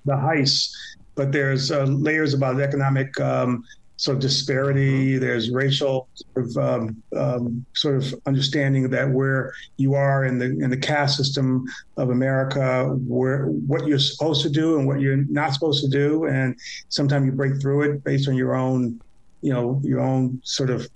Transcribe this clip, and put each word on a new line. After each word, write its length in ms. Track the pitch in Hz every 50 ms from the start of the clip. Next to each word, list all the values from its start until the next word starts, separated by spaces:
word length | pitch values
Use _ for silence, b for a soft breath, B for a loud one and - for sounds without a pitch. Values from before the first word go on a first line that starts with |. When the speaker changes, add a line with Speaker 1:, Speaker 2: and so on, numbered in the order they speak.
| -
Speaker 1:
the 80 | 139
heist, 580 | 139 139 139 156 165 147 131 135 - - - - B B B B B B - - -
but 180 | 143 139 139
there's, 400 | 143 147 139 135 135 127 135 -
uh, 120 | 156 143 135
layers 500 | 135 139 139 151 151 156 156 156 139 135
about 260 | 135 135 127 127 139
economic, 580 | 139 139 143 143 139 135 135 131 131 135 - 147
um, 440 | 135 131 131 127 127 123 123 117 B B B B - - -
sort 200 | - - 151 135
of 60 | -
disparity. 920 | 135 135 139 - 139 139 135 131 139 139 139 139 139 135 135 135 135 135 131
Speaker 2:
Mm-hmm. 60 | 127
Speaker 1:
There's 300 | 131 123 123 117 110 120
racial 580 | 123 131 139 139 135 139 143 135 135 131 - - -
sort 320 | - - - - 131 120
of, 100 | 117 120
um, 460 | 143 131 127 127 120 113 110 110 - - - -
um, 500 | - 135 127 123 123 120 117 117 120 - - -
sort 220 | - - 151 139
of 180 | 127 135 - - - -
understanding 600 | 139 139 135 139 - - 151 139 135 135 135 127 131
that 200 | 135 123 135 139
where 420 | 127 131 135 135 135 131 127 B B B B B -
you 180 | - 135 135 139
are 300 | 139 139 139 139 135 135
in 140 | 127 127 123
the, 80 | 123 127 131 156
in 80 | 147 123
the 60 | 127
caste 400 | 139 - - 151 147 143 139 -
system 480 | - 135 139 - 139 131 131 131 127 131 B B B B - -
of 140 | - 135 123
America, 840 | 123 127 131 135 135 131 135 135 135 143 131 131 127 127 135 143 139 127 123
where, 400 | 117 120 127 131 131 135 - 135
what 400 | 160 151 - - 135 143 165 147
you're 120 | 147 143 135
supposed 440 | 135 - - - 147 160 147 135
to 80 | 143 160
do 280 | 143 156 160 165 160 147
and 80 | 135
what 140 | 135 139 139
you're 240 | 135 135 135 139 139 147
not 240 | 147 147 151 147
supposed 300 | 143 - 165 156 139 139 147
to 40 | 135
do. 360 | 135 143 143 147 156 160 160
And 300 | 147 135 131 131 123 - B B B B B B B
sometimes 360 | - - 147 139 143 139 135
you 60 | 131
break 280 | - 135 139 131 135 139
through 300 | 139 139 139 147 147 147
it 140 | 147 143 -
based 240 | 143 139 139 139 139
on 80 | 131
your 180 | 127 131 127 127
own, 460 | 131 127 131 131 127 123 117 117 117 - - - - - - - -
you 100 | - 147
know, 280 | 127 123 120 120 135 139
your 180 | 139 151 131 127
own 400 | 127 131 131 131 131 127 131 - -
sort 260 | - - - 139 131
of 160 | 123 113 - - -